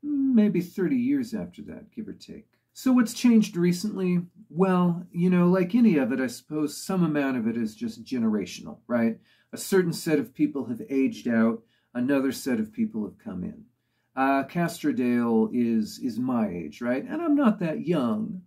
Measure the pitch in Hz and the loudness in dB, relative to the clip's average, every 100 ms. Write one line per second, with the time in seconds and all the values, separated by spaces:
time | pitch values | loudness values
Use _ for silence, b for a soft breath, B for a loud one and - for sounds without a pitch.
0 | 294 294 269 240 208 175 - - 175 135 | -4 0 4 4 4 2 -2 -2 0 0
1 | 120 143 120 107 87 - - - - - | 0 0 -2 -6 -10 -12 -16 -16 -16 -14
2 | 104 92 - 73 - _ _ - 262 247 | -14 -14 -16 -20 -20 _ _ -6 2 4
3 | 233 - 247 226 - 170 175 175 214 190 | 2 2 6 6 4 2 2 2 -2 -2
4 | 185 175 175 _ - 151 190 180 180 170 | 0 0 -2 _ -14 0 2 4 2 0
5 | - 175 180 180 175 185 180 240 233 156 | -6 -2 2 4 4 4 2 4 4 4
6 | 127 127 127 - _ 151 147 - - 190 | 2 -2 -4 -6 _ -4 -4 -6 -4 0
7 | 170 147 139 127 110 117 110 - 117 110 | 2 2 0 0 -2 -2 -4 -6 -10 -10
8 | 110 127 113 107 90 - - - _ 120 | -8 -2 0 0 -4 -10 -14 -18 _ 0
9 | 113 113 b b b 117 - 196 175 147 | 0 -2 b b b -14 0 2 2 -2
10 | - 151 123 - 151 139 120 113 110 135 | 0 0 -2 -2 -2 -2 -6 -8 -4 0
11 | 131 110 123 113 113 113 _ _ _ 120 | 0 -2 -2 2 2 0 _ _ _ -6
12 | 123 143 135 127 - 120 107 - 110 110 | 0 0 0 -2 -2 -2 -4 -4 -4 -4
13 | 101 - - 92 90 - - _ _ _ | -8 -10 -12 -10 -10 -12 -20 _ _ _
14 | _ - 135 139 135 175 170 - 151 120 | _ -2 0 0 -2 -2 -2 -2 -2 0
15 | 123 123 117 113 110 123 117 113 104 - | 2 2 2 2 2 2 0 2 -2 -4
16 | 123 110 127 120 107 87 - - 120 127 | -8 -4 -2 -2 -2 -4 -10 -8 -4 -4
17 | - 311 339 285 262 - 170 151 143 170 | -4 -6 0 4 4 2 -2 -4 -2 0
18 | 123 107 113 180 | 0 -2 -4 -8